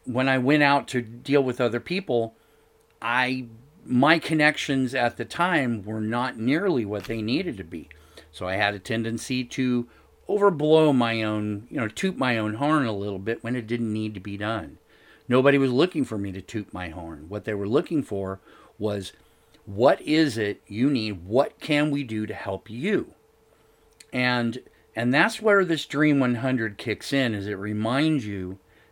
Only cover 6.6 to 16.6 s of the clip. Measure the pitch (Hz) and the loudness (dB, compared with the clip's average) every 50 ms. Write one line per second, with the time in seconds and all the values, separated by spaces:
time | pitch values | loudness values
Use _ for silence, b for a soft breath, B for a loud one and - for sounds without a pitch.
6.6 | 202 196 160 123 107 98 104 101 95 - 120 113 107 110 127 165 190 175 117 95 | 2 0 0 0 0 -2 -4 -6 -6 -6 -6 -4 -2 -2 -2 -2 -2 -4 -6 -8
7.6 | 87 82 82 80 73 - B B B B B B B B B - 95 90 95 101 | -10 -12 -12 -14 -14 -14 B B B B B B B B B -8 -6 -4 -2 0
8.6 | 104 101 104 98 - - 117 113 113 113 113 110 - - 131 127 123 120 - - | 0 0 -2 -4 -6 -4 -4 -2 -2 -4 -4 -6 -6 -4 -4 -4 -4 -4 -4 -2
9.6 | 127 127 123 123 120 b b b b b b b _ - 202 208 202 202 175 143 | 0 0 0 0 -2 b b b b b b b _ -2 0 4 4 4 4 4
10.6 | 151 151 160 160 160 151 135 123 120 117 113 113 110 107 107 107 104 107 104 104 | 4 6 6 6 6 6 4 4 2 2 0 0 0 -2 -2 -2 -2 -2 -4 -6
11.6 | 113 - - 143 113 107 - - - 190 185 - 135 127 120 113 107 107 107 113 | -8 -8 -6 -4 -4 -4 -4 -4 -4 -4 -2 0 0 0 0 0 -2 -2 -2 -2
12.6 | 139 151 156 151 135 113 104 98 101 104 98 95 98 110 117 117 - 117 127 123 | 0 2 2 2 2 0 -2 -4 -4 -4 -6 -4 -4 -4 -4 -4 -4 -6 -4 -4
13.6 | 113 107 117 120 117 110 107 110 107 107 107 98 95 101 101 101 104 107 113 101 | -4 -4 -4 -2 -2 -2 -2 -2 -4 -4 -6 -8 -10 -8 -8 -6 -4 -4 -4 -4
14.6 | 80 73 - - _ b b b b b b b b b 120 131 131 139 139 139 | -6 -10 -14 -20 _ b b b b b b b b b 4 6 6 6 6 6
15.6 | 135 131 123 131 165 180 - 156 131 - 110 101 101 98 92 95 90 - - 107 | 4 4 4 4 2 2 2 -2 -2 -2 -4 -6 -6 -6 -8 -10 -10 -8 -8 -8